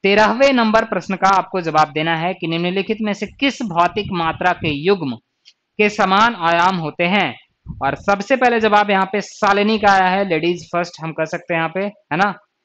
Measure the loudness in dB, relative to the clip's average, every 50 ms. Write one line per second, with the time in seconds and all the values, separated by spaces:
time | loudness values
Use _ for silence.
0 | 2 2 4 4 4 2 4 2 2 4 4 4 2 4 2 2 0 0 -4 -6
1 | -4 -6 -4 0 2 2 2 2 0 -2 -6 -4 -4 0 2 2 2 2 0 -4
2 | -2 -2 -2 -2 -2 -4 -4 -4 -6 -4 -4 -2 -2 -2 -2 -4 -4 -4 -4 -4
3 | -4 -6 -4 -6 -8 -12 -6 -4 -2 -2 -2 -4 -8 -4 0 2 2 2 0 -4
4 | -6 -4 -4 -2 -2 -2 -2 0 0 -2 -2 0 -2 -4 -4 -2 0 0 0 0
5 | -2 -6 -8 -8 _ _ _ _ _ -20 _ _ _ _ _ 0 0 0 2 0
6 | 0 2 4 4 2 2 0 0 0 0 2 2 2 2 0 0 -4 -6 -4 -2
7 | -2 0 0 0 0 -2 -4 -10 _ _ _ _ _ -18 -12 -4 -4 -4 -4 -2
8 | -2 -2 -2 -2 0 -2 0 2 2 2 2 2 2 4 4 2 2 2 2 0
9 | 0 0 -2 -6 -6 -6 -6 -2 0 2 2 2 2 2 2 2 4 4 4 4
10 | 4 2 2 0 0 0 0 0 0 0 -2 -2 -6 -6 -4 -4 -4 -4 -8 -10
11 | -10 -8 -4 -4 -4 -4 -4 -10 -6 -4 -2 -2 -2 -2 -4 -6 -6 -6 -8 _
12 | _ _ -2 0 0 -2 -2 -8 _ _ _ _ _